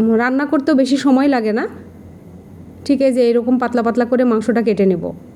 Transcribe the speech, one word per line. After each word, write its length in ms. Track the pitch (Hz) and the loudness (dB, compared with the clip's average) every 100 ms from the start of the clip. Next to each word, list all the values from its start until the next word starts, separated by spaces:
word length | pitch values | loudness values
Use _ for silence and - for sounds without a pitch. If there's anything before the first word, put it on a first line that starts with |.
| 220 226 | 2 2
রান্না 280 | 247 262 | 0 -2
করতেও 300 | 285 311 277 | -2 -2 2
বেশি 220 | 269 254 269 | 2 2 0
সময় 320 | 277 262 285 | 2 2 2
লাগে 240 | 262 214 | 0 0
না। 160 | 220 403 - - - - - - - - - - - | -2 -4 -10 -20 -20 -20 -20 -20 -20 -20 -20 -20 -12
ঠিক 160 | - 277 | -4 0
এই 120 | 269 | 2
যে 180 | 254 240 | 2 2
এরকম 280 | 233 226 254 | 2 0 0
পাতলা 240 | 240 240 | 0 -2
পাতলা 220 | 226 233 | 0 -2
করে 200 | 240 247 | 0 0
মাংসটা 380 | 254 220 214 226 | 2 0 0 0
কেটে 240 | 226 208 196 | 0 2 2
নেব। 260 | 180 175 165 - | 0 -4 -10 -18